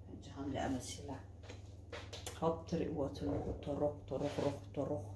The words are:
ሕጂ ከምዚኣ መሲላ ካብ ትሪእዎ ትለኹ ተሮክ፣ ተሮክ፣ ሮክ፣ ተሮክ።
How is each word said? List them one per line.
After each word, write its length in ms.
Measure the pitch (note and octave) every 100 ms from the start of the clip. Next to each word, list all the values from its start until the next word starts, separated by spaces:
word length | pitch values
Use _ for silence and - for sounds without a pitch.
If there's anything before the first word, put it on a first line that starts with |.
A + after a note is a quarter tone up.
ሕጂ 220 | - - -
ከምዚኣ 400 | C#3 - - -
መሲላ 440 | B2+ - - - - - - - - - - - - - - -
ካብ 240 | - E3 E3
ትሪእዎ 360 | - D#3+ C#3+ D3+ C#3
ትለኹ 340 | C#3+ C#3+ C#3+ - -
ተሮክ፣ 360 | - C#3 D3 -
ተሮክ፣ 320 | - C3 C#3+ -
ሮክ፣ 200 | C#3+ C#3+ -
ተሮክ። 360 | - C3+ D3 -